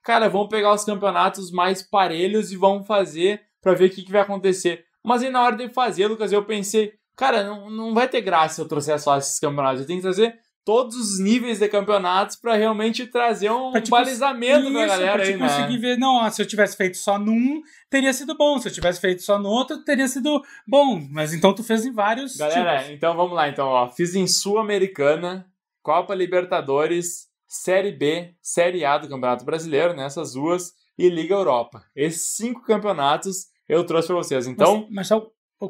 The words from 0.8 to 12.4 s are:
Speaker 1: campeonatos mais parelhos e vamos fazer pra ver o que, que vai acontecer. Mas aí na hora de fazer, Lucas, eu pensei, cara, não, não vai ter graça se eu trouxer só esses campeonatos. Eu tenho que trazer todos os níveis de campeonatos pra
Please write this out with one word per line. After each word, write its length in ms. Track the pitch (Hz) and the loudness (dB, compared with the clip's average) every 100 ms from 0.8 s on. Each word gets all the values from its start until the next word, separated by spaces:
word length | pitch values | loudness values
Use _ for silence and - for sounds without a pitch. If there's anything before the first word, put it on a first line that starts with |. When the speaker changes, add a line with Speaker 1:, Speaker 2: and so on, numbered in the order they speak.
Speaker 1:
campeonatos 680 | 208 202 202 175 190 196 180 | 0 -2 0 2 0 -2 -8
mais 300 | 175 180 190 | -2 0 -2
parelhos 680 | - 202 180 165 190 214 185 | -2 0 2 0 0 0 -2
e 60 | 190 | 2
vamos 280 | 196 202 196 | 2 2 0
fazer 540 | 208 170 156 190 208 _ _ | 0 0 0 0 0 _ _
pra 120 | 190 175 | 2 4
ver 100 | 185 | 4
o 40 | |
que, 120 | 190 | 2
que 80 | 185 | -2
vai 100 | 202 | 0
acontecer. 640 | 196 196 190 185 175 170 _ _ | 0 0 0 0 -2 -4 _ _
Mas 180 | 214 240 | 0 0
aí 60 | 262 | 2
na 120 | 254 | 2
hora 120 | 240 220 | 2 0
de 140 | 247 | -6
fazer, 380 | 254 240 170 208 | -2 -2 0 0
Lucas, 240 | 220 202 | 0 0
eu 100 | 208 | 0
pensei, 500 | 202 208 196 220 214 _ _ - | 0 -6 0 0 0 _ _ -2
cara, 280 | 262 226 | 0 0
não, 260 | 202 208 202 | -2 -8 -12
não 240 | 220 226 | -10 -2
vai 140 | 226 254 | 0 0
ter 140 | 247 | -2
graça 340 | 190 170 160 160 | 0 2 2 -2
se 60 | |
eu 60 | 156 | -4
trouxer 320 | 151 147 147 | -4 -2 -2
só 160 | 147 139 | 2 0
esses 220 | 139 - | 0 -4
campeonatos. 420 | 151 143 135 131 | -4 0 -2 -2
Eu 60 | 135 | -4
tenho 120 | 185 | -6
que 40 | |
trazer 320 | 185 180 226 226 _ _ - | -4 0 0 -2 _ _ 0
todos 320 | 226 240 247 | 0 0 -4
os 200 | 208 190 | -6 -2
níveis 420 | 196 240 240 208 | 2 2 0 -2
de 80 | 208 | 0
campeonatos 680 | 202 196 202 180 185 208 | 0 2 0 2 0 0
pra 200 | - | -4